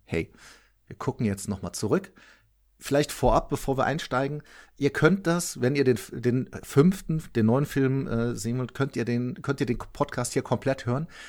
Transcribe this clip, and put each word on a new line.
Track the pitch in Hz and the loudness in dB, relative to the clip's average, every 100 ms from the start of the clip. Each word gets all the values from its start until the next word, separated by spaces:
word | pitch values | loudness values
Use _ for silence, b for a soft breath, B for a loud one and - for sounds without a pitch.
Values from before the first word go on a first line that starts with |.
hey, | - 82 - B B B B B _ | -4 -4 -4 B B B B B _
wir | - | -8
gucken | - - 110 | -6 -2 -2
jetzt | 98 - | -2 -4
nochmal | 98 87 | -6 -6
zurück. | - 104 165 - b b b b _ _ _ | -6 0 0 -2 b b b b _ _ _
Vielleicht | - 139 147 | 0 0 0
vorab, | - 123 131 - | 0 2 2 0
bevor | 139 - 135 | -4 -2 0
wir | |
einsteigen, | 113 160 - 127 139 151 B B B _ | 0 -2 -2 -2 -2 -6 B B B _
ihr | 139 | -2
könnt | - 156 196 165 | 4 4 4 2
das, | 170 - 139 | 0 -2 -2
wenn | 123 143 | 0 4
ihr | |
den, | 131 117 - | 4 2 -2
den | 127 120 127 - - | -4 0 0 -2 -10
fünften, | - 139 170 190 - 160 - 120 | 2 6 6 4 -2 -4 -2 2
den | 110 | 4
neuen | 127 147 | 4 2
Film, | 139 131 135 - | 2 2 2 -2
äh, | 117 120 | -2 -2
sehen | 95 117 127 | -2 -4 -4
wollt, | 123 | -4
könnt | - 139 120 | -2 -2 -2
ihr | |
den, | 113 120 123 - | -2 -2 -2 -4
könnt | - 139 | -4 -2
ihr | 123 | -2
den | 120 | -2
Podcast | - - 147 - 123 | -6 -6 -4 -4 -4
hier | 139 | -4
komplett | - 123 139 135 | -2 -2 0 -2
hören, | 123 127 165 B | -2 -4 -4 B